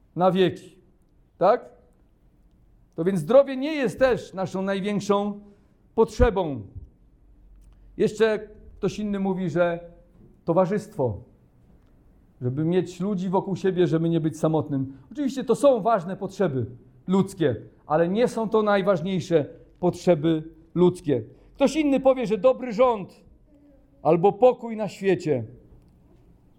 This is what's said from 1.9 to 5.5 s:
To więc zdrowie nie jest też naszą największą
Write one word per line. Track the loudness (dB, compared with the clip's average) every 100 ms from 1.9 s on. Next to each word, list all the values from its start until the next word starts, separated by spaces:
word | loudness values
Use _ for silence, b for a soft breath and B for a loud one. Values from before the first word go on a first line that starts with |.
| _ _ _ _ _ _ _ _ _ _ -4
To |
więc | -2 -2
zdrowie | 4 4 4 0
nie | -4 -2
jest | -4 0
też | 0 0 -6
naszą | -10 -8 -6
największą | -4 -4 -4 -6 -2 -2 -2 -8 -16